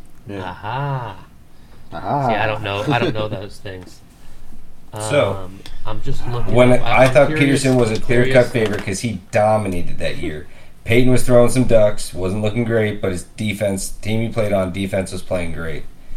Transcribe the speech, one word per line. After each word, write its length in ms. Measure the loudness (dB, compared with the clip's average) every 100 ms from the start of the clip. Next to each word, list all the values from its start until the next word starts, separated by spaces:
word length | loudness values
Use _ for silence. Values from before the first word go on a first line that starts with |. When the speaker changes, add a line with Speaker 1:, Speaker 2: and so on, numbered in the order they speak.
| -18 -18 -14
Speaker 1:
Yeah. 160 | -12
Speaker 2:
Aha. 840 | -10 -12 -10 -6 -6 -6 -8 -14 -20 -20 -20 -20 -20 -18 -14
Speaker 1:
Aha. 360 | -12 -4 -2 0
Speaker 2:
See, 60 | 0
I 120 | -2
don't 160 | -4
know. 200 | -4 -4 -2
I 120 | 0
don't 140 | 0
know 140 | -2 -4
Speaker 1:
<laughs> 140 | -6
Speaker 2:
those 160 | -12 -14
things. 420 | -14 -14 -16 -20 -20 -18 -14 -10 -8 -8 -10 -12 -14
Speaker 3:
So, 400 | -10 -2 0 0
Speaker 2:
Um, 260 | -4 -10 -12 -6 -2 0
I'm 140 | 2
just 220 | 2 2 2
looking 260 | 0 2
Speaker 3:
when 180 | 6 6
Speaker 2:
up, 100 | 6
Speaker 3:
I 240 | 4 4 4
Speaker 2:
I'm 80 |
Speaker 3:
thought 140 | 6 4
Speaker 2:
curious, 180 | 2 2 2
Speaker 3:
Peterson 120 | 2 2
was 120 | 2
a 80 | 2
clear-cut 520 | 2 4 4 4 4
Speaker 2:
curious. 0 |
Speaker 3:
favorite 340 | 0 -2 -2 -6
'cause 140 | -6
he 200 | -4 -6 -4
dominated 680 | 0 2 2 0 0 2 2
that 200 | 0 -4
year. 300 | -6 -8 -12 -16 -18 -12 2
Peyton 260 | 4 6
was 120 | 6
throwing 260 | 6 6 6
some 140 | 4
ducks, 500 | 6 6 6 2 -4
wasn't 300 | -4 -4 -2
looking 200 | -2 -2
great, 380 | -2 0 -2 -2
but 100 | -4
his 120 | -6
defense, 680 | -10 -8 -6 -2 -4 -4 -6
team 320 | -6 -4 -2
he 80 | -2
played 240 | -2 0
on, 180 | 0 -2
defense 400 | -4 -4 -4 -4
was 120 | -8
playing 300 | -6 -4 -4
great. 300 | -4 -4 -6 -8 -12 -10